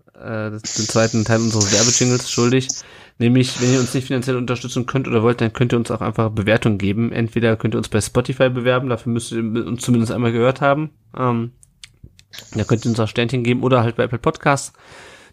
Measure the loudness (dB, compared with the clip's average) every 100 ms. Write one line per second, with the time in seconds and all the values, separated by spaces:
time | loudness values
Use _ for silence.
0 | _ -18 -10 -8 -6 -8 -8 -6 -2 0
1 | 2 0 2 2 2 0 2 2 2 2
2 | 2 0 -2 0 2 2 0 -8 -14 -20
3 | -20 -2 2 4 2 0 2 2 2 -2
4 | -2 -4 -2 -4 -2 -4 -4 -6 -2 -2
5 | 0 2 2 2 -2 0 0 0 -2 -4
6 | -2 0 0 0 2 2 2 2 0 0
7 | -2 -2 -2 0 0 0 0 -2 -2 -2
8 | 0 -2 -2 2 2 2 0 0 0 -4
9 | -2 -4 -2 -4 -2 -2 -2 -4 2 2
10 | 2 0 0 2 2 2 0 0 -2 -10
11 | _ -4 -2 0 -4 -10 _ _ -20 _
12 | -20 -20 _ -20 -8 -6 0 0 0 -2
13 | -2 -2 -2 0 0 0 2 2 2 0
14 | -2 0 -2 0 0 0 -4 -16 -20 -20
15 | -20 -20 -16